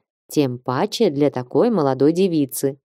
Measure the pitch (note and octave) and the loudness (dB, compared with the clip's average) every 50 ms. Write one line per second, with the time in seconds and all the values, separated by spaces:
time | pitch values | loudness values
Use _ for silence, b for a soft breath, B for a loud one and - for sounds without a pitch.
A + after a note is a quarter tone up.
0 | _ _ _ _ _ - - D3+ C#3 B2+ B2 B2 - C3 B2+ C#3+ G3 - - - | _ _ _ _ _ -6 -2 -2 0 -2 -2 -6 -6 -4 -4 -2 -2 -2 -2 0
1 | A3+ F3 C#3 C#3 D3+ C3+ - B2+ B2 - - C#3+ G3+ B3 A3 F3 C#3+ C3+ C3 C3 | 0 0 0 0 0 0 0 -2 -6 -2 0 0 2 2 2 0 0 0 2 2
2 | C#3 D#3 E3 F3+ G3 F3+ E3 D3+ C#3 B2 - - C#3+ C3+ C#3 - _ _ | 2 2 2 2 0 0 0 0 -2 -4 -4 -4 -4 -4 -6 -8 _ _